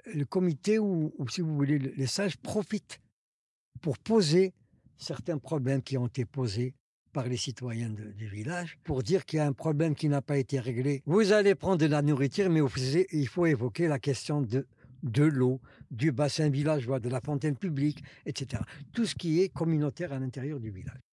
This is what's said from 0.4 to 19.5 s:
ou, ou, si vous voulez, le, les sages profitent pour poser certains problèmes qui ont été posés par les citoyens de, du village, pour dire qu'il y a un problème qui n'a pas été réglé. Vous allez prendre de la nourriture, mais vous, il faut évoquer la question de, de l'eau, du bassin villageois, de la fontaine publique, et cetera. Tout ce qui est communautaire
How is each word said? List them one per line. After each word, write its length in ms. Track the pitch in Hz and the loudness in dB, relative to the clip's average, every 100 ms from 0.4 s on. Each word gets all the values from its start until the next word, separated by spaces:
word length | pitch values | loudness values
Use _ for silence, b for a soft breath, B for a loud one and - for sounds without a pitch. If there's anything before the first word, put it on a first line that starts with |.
| 180 143 202 220 | 0 0 2 2
ou, 320 | 208 170 156 - | 2 0 -2 -4
ou, 100 | 120 | -6
si 140 | - | -4
vous 140 | 160 | -2
voulez, 240 | 147 139 147 | 0 2 2
le, 160 | 131 - | 0 -2
les 100 | 131 | -2
sages 300 | - 196 - | -2 -2 -4
profitent 640 | - 214 185 208 - - _ _ _ _ _ _ _ - | -4 -4 -2 -4 -6 -20 _ _ _ _ _ _ _ -8
pour 160 | 160 117 | -4 -4
poser 560 | - 226 160 170 190 - _ _ _ - | 2 4 6 4 4 0 _ _ _ -14
certains 400 | - 147 - 151 | -10 -8 -4 -6
problèmes 420 | - 156 127 135 | -4 -2 0 -2
qui 160 | - 131 | -2 -2
ont 100 | 123 | -2
été 200 | - 117 | -4 -6
posés 480 | 135 123 101 127 - _ _ _ | -4 -2 -2 -4 -6 _ _ _
par 140 | 143 123 | -6 -4
les 100 | 123 | -4
citoyens 500 | - 117 123 113 117 | -4 -6 -6 -4 -4
de, 240 | 104 107 | -6 -10
du 160 | 101 110 | -10 -10
village, 500 | 104 110 175 170 - | -8 -6 -6 -8 -10
pour 180 | - 131 | -4 -4
dire 220 | 110 180 | 0 0
qu'il 140 | - 156 | 0 0
y 20 | |
a 60 | 147 | 0
un 80 | |
problème 400 | 127 160 147 165 | 0 0 2 2
qui 160 | 143 151 | 0 0
n'a 100 | 143 | 0
pas 160 | - 143 | 0 -2
été 240 | 123 135 | 0 -2
réglé. 420 | 117 120 135 135 139 | -2 -2 -2 -2 2
Vous 260 | 190 202 | 4 6
allez 220 | 214 202 | 6 6
prendre 240 | 185 180 180 | 4 2 4
de 80 | 156 | 4
la 160 | 147 | 4
nourriture, 480 | 143 135 135 - 190 | 4 4 2 2 4
mais 100 | 160 | 4
vous, 80 | 139 - 127 156 - | 4 2 0 2 2
il 160 | 156 131 | 0 -2
faut 200 | 180 165 | 2 2
évoquer 420 | 127 120 127 170 | 2 0 0 0
la 100 | 139 | 0
question 440 | 143 123 - 147 | 0 -2 -2 -2
de, 240 | 117 131 - _ b b | 0 -2 -4 _ b b
de 220 | 123 113 | -2 4
l'eau, 380 | 156 135 127 131 - b b | 4 6 2 0 -6 b b
du 220 | 110 151 | -2 0
bassin 380 | 123 147 - 151 | 2 0 2 2
villageois, 500 | 135 147 151 120 131 | 2 2 0 0 -2
de 80 | 117 | -2
la 140 | 131 | -4
fontaine 340 | - 143 151 135 | -4 -2 -2 -2
publique, 480 | 190 139 147 147 - B B | -2 0 -2 -2 -10 B B
et 80 | - | -8
cetera. 300 | 131 - - B B | -6 -6 -8 B B
Tout 140 | - 214 | -2 -2
ce 80 | |
qui 260 | - 175 160 | -2 0 2
est 80 | |
communautaire 640 | 190 | 2